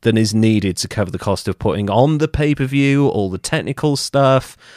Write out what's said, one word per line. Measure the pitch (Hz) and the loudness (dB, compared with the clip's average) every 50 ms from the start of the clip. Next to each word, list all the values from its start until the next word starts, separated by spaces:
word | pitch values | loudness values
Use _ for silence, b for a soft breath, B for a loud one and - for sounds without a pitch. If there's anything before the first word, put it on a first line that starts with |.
than | - 113 110 110 | -2 0 2 2
is | 113 104 107 | 0 2 2
needed | 110 110 110 110 104 98 95 90 - | 2 2 4 2 2 0 0 -2 -4
to | - - | -8 -6
cover | - 110 101 90 | -4 -4 -4 -4
the | - - | -6 -6
cost | - 104 98 - - 104 | -2 -2 -4 -2 -2 -6
of | 92 - | -6 -2
putting | - 107 73 98 104 101 | -2 -2 -2 -2 -2 0
on | 98 113 131 151 156 147 | 2 2 4 4 2 0
the | 156 156 | -2 -2
pay-per-view, | - 147 151 151 143 - 135 131 139 139 139 139 139 143 143 - | -2 -2 0 0 0 -2 -2 -2 0 0 2 2 2 2 2 2
all | - 104 101 95 | 0 0 -2 -2
the | 92 92 | -4 -6
technical | - - 165 156 85 107 139 - - 151 143 | -6 -4 -4 -4 -4 -4 -6 -2 -2 -2 0
stuff, | 135 - - - 139 139 131 135 127 - - - B B B B | -2 -4 -2 0 2 4 4 4 2 0 -4 -16 B B B B